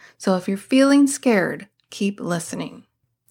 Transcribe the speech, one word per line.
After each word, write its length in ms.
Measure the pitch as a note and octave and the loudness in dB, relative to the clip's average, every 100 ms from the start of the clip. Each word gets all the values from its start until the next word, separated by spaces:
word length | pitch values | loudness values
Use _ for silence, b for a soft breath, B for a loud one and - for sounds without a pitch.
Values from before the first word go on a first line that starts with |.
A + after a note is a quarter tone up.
| b b | b b
So 180 | - F#3 | -2 -2
if 100 | F#3+ | -2
you're 120 | G3 | -8
feeling 480 | - C4 C#4 C#4+ C#4 | 0 2 4 4 4
scared, 600 | - C4 G#3 D#3 D3 G3 _ _ | 2 0 2 0 -6 -14 _ _
keep 320 | - G3+ G3+ | -6 -6 -4
listening. 640 | - E3+ - - E3+ - _ _ _ _ _ | -6 -6 -6 -10 -12 -14 _ _ _ _ _